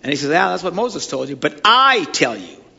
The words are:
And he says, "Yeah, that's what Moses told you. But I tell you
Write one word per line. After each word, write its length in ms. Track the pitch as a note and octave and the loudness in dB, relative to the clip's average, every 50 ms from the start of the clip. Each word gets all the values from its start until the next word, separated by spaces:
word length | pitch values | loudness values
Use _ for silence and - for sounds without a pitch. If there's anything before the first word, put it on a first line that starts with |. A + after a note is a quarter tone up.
| - | -2
And 80 | C3+ | -4
he 40 | D3 | -4
says, 140 | C#3+ C#3+ C#3 | -2 -2 0
"Yeah, 200 | D#3 F3 F#3+ F#3 | 2 2 2 0
that's 120 | F3+ F3+ | -2 -4
what 120 | F3 F#3 E3+ | -4 -6 -4
Moses 340 | F#3+ A#3 B3 G3 E3 - - | -4 -4 -4 -6 -8 -10 -8
told 200 | C#3+ C3 C3 C3+ | -6 -8 -6 -8
you. 60 | C#3+ | -8
But 280 | C3 - D3+ - - - | -4 -6 -6 -6 2 4
I 400 | G#3 A3+ B3+ C4+ C4+ C4 A3 D#3+ - | 4 6 6 6 4 4 2 0 -4
tell 240 | - - D3+ B2 A2 | 0 0 0 0 0
you 220 | G2+ F2+ E2+ - - _ _ _ | -6 -12 -16 -20 -20 _ _ _